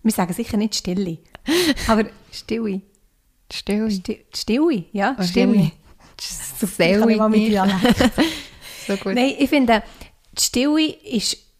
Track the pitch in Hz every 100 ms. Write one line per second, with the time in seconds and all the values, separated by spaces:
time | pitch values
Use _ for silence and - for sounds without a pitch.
0 | 220 214 175 180 233 208 214 - - 185
1 | 185 165 _ - - 339 339 - - 220
2 | 220 - _ - - 226 220 196 _ _
3 | _ _ _ _ _ - - 208 220 196
4 | 180 - _ - - 233 330 226 - 208
5 | 202 262 180 180 - 226 160 - _ -
6 | - - - - - - 196 - 170 202
7 | 226 220 214 214 208 208 196 190 240 -
8 | 240 - 320 - - - - - - 196
9 | 196 240 262 - 277 302 240 220 - -
10 | - _ _ - - 240 277 311 311 -
11 | - 226 - - _